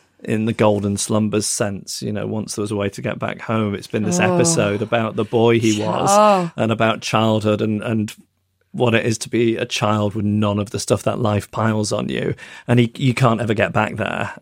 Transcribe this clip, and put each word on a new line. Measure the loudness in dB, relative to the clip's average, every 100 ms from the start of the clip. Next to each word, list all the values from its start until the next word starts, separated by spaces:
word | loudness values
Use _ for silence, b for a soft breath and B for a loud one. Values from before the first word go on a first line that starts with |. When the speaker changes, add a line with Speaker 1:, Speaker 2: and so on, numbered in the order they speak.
| b b
Speaker 1:
in | -4 -2 0
the |
Golden | 2 2 2 0 -2
Slumbers | 0 0 2 0 -2
sense. | -2 -4 -4 -10 -8
You | -6
know, | -6 -4
once | -6 -6 -6
there |
was | -4
a | -2
way | -4
to | -4
get | -8 -6
back | -6 -8
home. | -4 -2 -2 -4
It's | -6
been | -4
this | -2 0
Speaker 2:
Oh. | 2
Speaker 1:
episode | 2 2 2 0 -2
about | -2 -2 -2
the | -4
boy | -2 4 4 4
he | 2 0
was | 0 0 2
Speaker 2:
Oh. | 4 6 4 0 -2
Speaker 1:
and | -2
about | 2 0 0
childhood | 0 2 4 4 2 2
and, | 0 -2
and | -2 -2 -2 -6 _ _ _ _ _
what | 0 2 2
it | 0
is | -4
to | -2
be | 0 2 0
a |
child | -4 -2 0 2 0 0
with |
none | 0 2 0 0
of | -4
the | -4
stuff | -2 0
that | 0 -2
life | 0 0 -2
piles | -2 0 0 -2
on | -2 -4
you. | -4 -4 -6 B B 0
And | 2
he, | 2 2
you | 0
can't | 2 2 2
ever | 0
get | 0 0
back | 0 -2
there. | -2 -4 -4 -6 -10